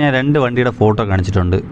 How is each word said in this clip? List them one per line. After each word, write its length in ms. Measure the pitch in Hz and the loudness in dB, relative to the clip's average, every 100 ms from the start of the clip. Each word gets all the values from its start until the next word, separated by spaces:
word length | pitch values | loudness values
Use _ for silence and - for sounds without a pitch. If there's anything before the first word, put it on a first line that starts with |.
ഞാൻ 100 | 147 131 | 0 0
രണ്ട് 180 | 139 147 | 0 0
വണ്ടിയുടെ 300 | 127 123 123 117 | 0 0 -2 2
ഫോട്ടോ 240 | 107 107 104 | 0 2 0
കാണിച്ചിട്ടുണ്ട് 460 | 92 92 95 90 90 - | -2 0 -2 0 -2 -4